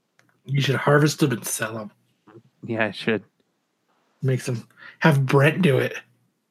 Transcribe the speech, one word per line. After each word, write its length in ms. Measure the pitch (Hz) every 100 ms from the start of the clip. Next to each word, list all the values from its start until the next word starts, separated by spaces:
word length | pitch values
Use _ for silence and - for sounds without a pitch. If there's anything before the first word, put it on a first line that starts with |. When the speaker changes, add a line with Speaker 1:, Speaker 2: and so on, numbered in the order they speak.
| _ _ _ _
Speaker 1:
You 160 | - 139
should 160 | 131 120
harvest 440 | - 147 147 -
them 120 | 147
and 120 | 110 -
sell 280 | - 110
them. 160 | 110 104 _ _ _ _ 110 _ _
Speaker 2:
Yeah, 220 | 110 113 107
I 40 |
should. 340 | 92 - 107 - _ _ _ _ _ _ _ _ _
Speaker 1:
Make 180 | 131 123
some. 260 | - 120 - _ - -
Have 260 | 160 139 131
Brent 360 | 139 143 -
do 160 | 175 127
it 160 | 120 - - _ _ _ _